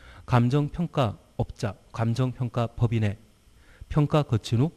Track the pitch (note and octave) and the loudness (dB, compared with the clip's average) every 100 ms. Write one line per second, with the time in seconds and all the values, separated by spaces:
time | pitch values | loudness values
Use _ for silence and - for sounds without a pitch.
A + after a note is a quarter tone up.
0 | - - - B2 A#2+ D3 D3 - E3+ - | -20 -16 0 2 4 2 -2 -4 -4 -2
1 | A#2 - _ - - - G#2 - - - | -2 -4 _ -6 -6 -4 -8 -8 -14 -4
2 | A2+ A#2 C3 A#2+ B2 - A#2 - A#2 A2+ | -2 0 -2 -2 -6 -4 -4 0 0 2
3 | G#2+ F#2+ - _ _ _ - - - D#3+ | 0 -4 -12 _ _ _ -20 -20 -4 0
4 | D3 D3+ C#3+ A2+ - A2+ D#3 | 2 2 0 -2 0 0 0